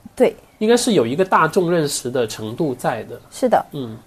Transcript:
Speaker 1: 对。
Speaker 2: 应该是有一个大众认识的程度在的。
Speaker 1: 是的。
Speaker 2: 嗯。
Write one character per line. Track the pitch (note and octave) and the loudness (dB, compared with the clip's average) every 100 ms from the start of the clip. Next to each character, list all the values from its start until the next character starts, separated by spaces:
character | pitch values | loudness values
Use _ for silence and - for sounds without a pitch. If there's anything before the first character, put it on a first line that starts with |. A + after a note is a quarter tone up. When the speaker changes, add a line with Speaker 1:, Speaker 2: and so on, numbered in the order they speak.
| - | -16
Speaker 1:
对。 | - B3 - - - | 0 0 0 -20 -4
Speaker 2:
应 | G#3+ | 2
该 | |
是 | A#3+ B3 | 2 4
有 | F3+ A#2 | 2 2
一 | |
个 | D3+ | 0
大 | F#3+ G#3 D#3 | 2 2 2
众 | G3 E3+ | 2 2
认 | F3 C#3+ | 0 0
识 | - B2 | -4 -4
的 | C3 A2+ | -2 -2
程 | - G#2+ A#2 | -4 -8 -4
度 | D#3 | -4
在 | A#2+ D#3+ A#2+ | -2 -4 -4
的。 | G#2 A#2 - | -8 -16 -16
Speaker 1:
是 | - B3+ | -4 2
的。 | G#3 - | 2 0
Speaker 2:
嗯。 | C#3+ A#2+ A2+ | -10 -10 -12